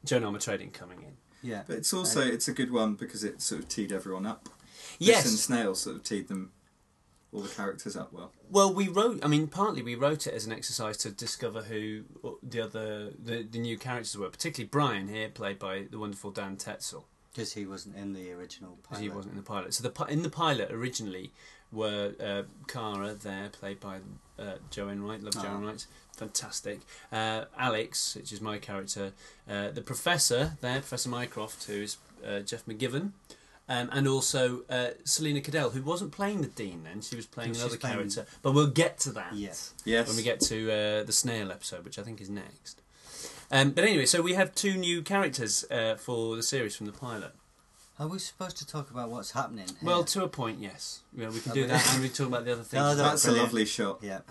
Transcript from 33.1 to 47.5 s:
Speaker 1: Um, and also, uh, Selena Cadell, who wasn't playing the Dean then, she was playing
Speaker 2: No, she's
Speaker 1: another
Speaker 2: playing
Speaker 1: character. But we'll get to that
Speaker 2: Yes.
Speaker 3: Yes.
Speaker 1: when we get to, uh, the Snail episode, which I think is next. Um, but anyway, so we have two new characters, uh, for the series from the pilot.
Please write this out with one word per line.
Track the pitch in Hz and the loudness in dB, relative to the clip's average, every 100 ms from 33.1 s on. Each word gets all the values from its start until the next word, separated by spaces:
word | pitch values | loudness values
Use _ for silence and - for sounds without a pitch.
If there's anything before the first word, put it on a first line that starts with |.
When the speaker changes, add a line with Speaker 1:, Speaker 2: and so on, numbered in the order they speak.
| 196 _ - - - - | -6 _ -20 -20 -20 -4
Speaker 1:
Um, | 127 123 | -2 0
and | 139 139 | 2 4
also, | 135 - 139 127 123 - | 4 4 4 4 2 -2
uh, | 127 123 - - | 0 0 -2 0
Selena | - 156 143 | 2 2 0
Cadell, | 139 156 131 | 0 0 2
who | 123 | 0
wasn't | 135 175 196 | -2 -2 -2
playing | - 202 208 | -2 0 0
the | 139 | -2
Dean | - 104 85 | -2 -6 -6
then, | 80 95 | -10 -10
she | - 117 | -8 -8
was | 113 | -10
playing | - 117 | -6 -4
Speaker 2:
No, | |
she's | 113 | -2
Speaker 1:
another | 120 117 | -2 -2
Speaker 2:
playing | 131 104 | -2 -2
Speaker 1:
character. | 101 104 - - | -2 -4 -6 -2
But | 139 | 6
we'll | 139 151 | 8 8
get | 135 165 - | 8 4 4
to | 139 | -2
that | 110 90 104 | -2 -6 -4
Speaker 2:
Yes. | 101 87 - - - | -4 -6 -12 -8 2
Speaker 3:
Yes. | 113 117 | 4 4
Speaker 1:
when | 113 | 2
we | |
get | 113 113 | 2 4
to, | - 110 110 | 2 2 2
uh, | 107 107 107 | 2 2 2
the | 104 | 2
Snail | 107 127 113 98 | 2 2 0 -2
episode, | 90 - 87 85 | -6 -8 -10 -10
which | - | -10
I | |
think | 104 107 | -10 -10
is | 95 | -8
next. | 101 92 - - - _ - - - - - - | -8 -10 -16 -18 -20 _ -20 -18 -12 -12 -12 2
Um, | 135 139 | 6 8
but | 139 | 8
anyway, | 202 185 127 | 6 6 6
so | 175 | 6
we | 170 180 | 4 4
have | 185 - | 4 4
two | 202 185 | 2 2
new | 175 170 | 2 0
characters, | 151 196 180 131 113 - - | 2 2 2 0 0 0 0
uh, | 120 110 110 | 0 2 0
for | - 123 113 113 | -2 -2 0 0
the | |
series | 110 139 110 - | 0 0 0 -4
from | 104 | -8
the | |
pilot. | 101 123 113 82 - _ | -8 -8 -8 -8 -12 _